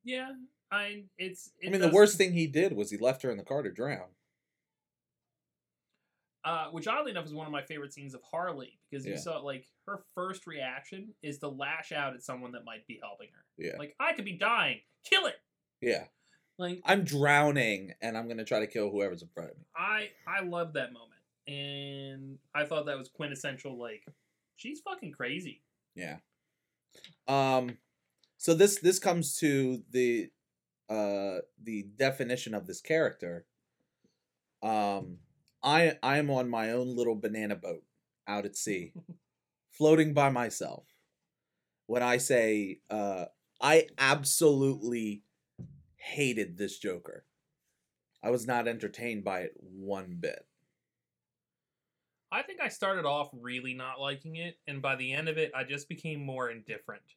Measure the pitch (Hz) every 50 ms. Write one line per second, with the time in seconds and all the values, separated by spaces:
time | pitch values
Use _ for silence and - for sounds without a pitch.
0 | _ 240 254 254 262 269 269 254 254 - _ _ _ _ 196 202 202 202 208 208
1 | 202 185 _ - 185 190 185 - - - _ _ 175 185 196 190 180 165 156 202
2 | 208 208 208 170 196 185 175 170 160 151 135 151 185 190 139 101 104 101 104 101
3 | 113 127 131 - - 131 113 101 - - 135 147 139 98 90 104 120 143 139 98
4 | 92 92 _ _ _ _ _ _ _ _ _ _ _ _ _ _ _ _ _ _
5 | _ _ _ _ _ _ _ _ _ _ _ _ _ _ _ _ _ _ _ _
6 | _ _ _ _ _ _ _ _ - 156 170 165 160 151 160 160 151 214 233 294
7 | 302 262 202 175 151 151 151 151 156 151 147 143 139 - 160 147 143 143 143 143
8 | 143 139 131 120 _ - - 160 175 185 160 135 127 - _ _ _ _ 139 139
9 | 131 - 101 - 135 170 160 143 139 143 135 127 - _ _ _ _ 196 202 190
10 | - _ _ 180 185 190 185 185 - 170 156 143 131 127 127 139 - - 196 190
11 | 208 220 - _ - 151 143 143 - 147 139 131 139 143 160 160 - - 165 147
12 | 143 135 127 120 - - 127 127 123 123 123 117 113 117 110 107 _ - 117 -
13 | 120 107 101 - 110 - _ _ _ _ _ - - - - - 147 147 - -
14 | 277 330 320 320 202 202 175 170 196 220 233 220 170 139 123 107 _ _ _ _
15 | _ - 381 392 359 277 - - _ _ _ _ _ _ _ _ - 123 104 -
16 | - - _ _ _ _ _ _ _ _ _ - 180 180 180 180 - - 190 202
17 | 180 139 147 143 143 143 147 147 147 147 143 143 120 110 104 95 98 90 - _
18 | - 117 113 110 117 117 117 113 110 - 127 110 110 104 - 117 104 101 101 101
19 | 101 98 90 85 85 85 _ 85 82 - - - - _ _ 165 180 202 214 214
20 | 208 208 - _ _ 165 180 196 190 175 175 170 170 165 151 139 127 120 123 117
21 | 117 _ _ _ _ _ _ _ _ 143 143 143 143 143 139 139 139 139 139 139
22 | 139 139 135 135 135 135 135 135 _ _ - 147 147 147 160 156 143 147 139 135
23 | 123 - _ - 151 147 139 135 - 143 131 - - 143 127 120 120 117 107 110
24 | _ - - _ _ _ _ _ _ _ _ - - 240 302 311 _ 392 381 381
25 | 233 160 143 - 127 123 143 180 180 139 - _ _ _ _ _ _ _ _ 90
26 | 90 76 76 85 _ _ _ _ _ _ _ _ _ _ _ _ _ _ _ -
27 | - - - _ _ - 139 139 135 135 131 131 127 123 117 _ _ _ _ _
28 | _ _ _ _ _ _ _ _ - - 165 160 196 202 202 - 156 175 185 -
29 | - 196 175 170 156 - - - 165 147 139 135 135 127 127 117 104 - - 127
30 | 123 120 117 113 90 - _ _ _ _ _ _ _ _ _ _ _ - 107 107
31 | 104 101 101 98 98 98 92 90 - _ _ _ 107 113 110 104 98 101 104 -
32 | 135 135 135 139 135 117 127 123 - 117 107 101 87 92 90 - - - 160 160
33 | 156 113 - _ - 87 87 85 - _ _ _ _ _ _ _ _ _ _ _
34 | _ _ _ _ _ _ _ _ _ _ _ _ 107 110 110 107 104 101 101 98
35 | 95 92 87 - - _ _ _ _ _ _ _ - 139 147 160 170 160 - -
36 | - 131 139 147 147 143 139 127 123 123 117 113 110 110 117 123 127 127 123 123
37 | 120 117 110 104 110 107 107 110 107 104 104 87 87 90 85 78 _ _ _ _
38 | _ _ _ _ _ - 104 104 101 98 - - - 110 101 90 87 78 _ 165
39 | - - 175 _ _ _ _ _ _ _ _ _ _ _ - - 151 151 160 160
40 | 156 156 147 147 143 139 131 123 120 110 - - - 67 - - - _ _ _
41 | _ _ _ _ _ _ _ _ _ _ _ _ _ _ _ _ _ - 113 123
42 | 123 123 123 123 127 - 135 120 113 110 107 107 101 95 92 - _ _ 107 107
43 | 101 101 95 92 87 - _ _ _ _ _ _ 127 143 156 165 160 - - -
44 | 139 135 147 151 139 - - - 165 151 143 135 135 135 135 - 104 120 120 117
45 | 110 107 104 104 _ _ _ _ _ _ _ - - - - - - _ _ _
46 | - - - 147 143 131 117 110 98 87 87 92 101 92 - - - 101 90 90
47 | - - - - _ _ _ _ _ _ _ _ _ _ _ _ _ _ _ _
48 | _ _ _ _ - 110 123 123 110 127 123 120 113 117 117 - 110 101 - -
49 | 117 120 113 104 95 98 95 90 90 - - - - 92 92 95 98 98 98 95
50 | 95 90 90 87 85 76 - - - _ _ _ _ _ _ _ _ _ _ _
51 | _ _ _ _ _ _ _ _ _ _ _ _ _ _ _ _ _ _ _ _
52 | _ _ _ _ _ _ 190 233 277 381 381 339 294 220 - - 208 190 196 185
53 | 160 143 143 147 143 143 - 120 120 123 123 127 123 131 127 127 127 131 131 131
54 | 139 139 139 139 143 160 160 165 170 175 170 _ _ 151 143 139 131 135 135 127
55 | 131 127 135 147 160 160 156 160 156 147 147 131 131 135 143 143 143 _ 175 170
56 | - 160 156 147 143 139 131 127 123 120 117 117 104 - 110 107 _ - 107 101
57 | _ _ _